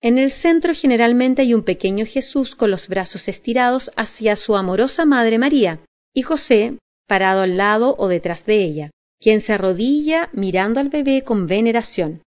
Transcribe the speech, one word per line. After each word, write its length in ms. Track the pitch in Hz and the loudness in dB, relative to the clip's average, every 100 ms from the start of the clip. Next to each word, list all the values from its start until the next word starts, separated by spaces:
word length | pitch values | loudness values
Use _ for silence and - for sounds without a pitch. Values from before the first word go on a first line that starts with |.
En 160 | 240 247 | 2 2
el 140 | 269 | 2
centro 440 | - 339 330 339 | 0 2 2 2
generalmente 680 | 311 277 233 233 240 254 254 | 0 2 2 4 2 2 2
hay 120 | 262 | 2
un 100 | 226 | 2
pequeño 420 | 202 180 190 196 220 | 0 -2 -2 -2 -4
Jesús 480 | 269 262 277 262 | -4 -4 -4 -4
con 160 | - 220 | -2 -2
los 160 | 185 - | -2 -4
brazos 400 | 185 185 180 - | -6 -6 -8 -10
estirados 640 | 185 - 233 247 254 - - | -8 -4 0 2 0 -4 -8
hacia 400 | 226 - 220 208 | -8 -2 -2 -2
su 180 | - | 0
amorosa 520 | 208 185 185 262 - 320 | 0 0 0 0 2 2
Madre 320 | 269 226 226 | 4 2 2
María, 420 | 262 285 196 160 _ _ _ | 2 2 2 -2 _ _ _
y 80 | - | -6
José, 560 | 254 311 - 220 220 - _ _ _ | -2 -4 2 2 2 -4 _ _ _
parado 320 | 196 190 190 | 0 2 2
al 160 | 190 180 | 0 0
lado 400 | 202 214 247 269 | 0 2 0 0
o 80 | 202 | 0
detrás 400 | 175 165 170 - | -2 -4 -8 0
de 160 | 214 | 0
ella, 280 | 185 151 147 _ _ _ | 0 -4 -10 _ _ _
quien 220 | - 214 | 2 2
se 140 | 208 | 0
arrodilla 760 | 208 190 180 233 294 302 320 339 | 0 0 0 0 0 2 -2 -2
mirando 460 | - 196 185 202 233 | -4 -2 0 0 0
al 100 | 277 | -2
bebé 360 | 302 277 269 | -2 2 0
con 240 | 269 220 170 | 0 -2 0
veneración. 760 | 190 233 233 226 - 160 156 _ | 0 2 0 -4 -4 -4 -6 _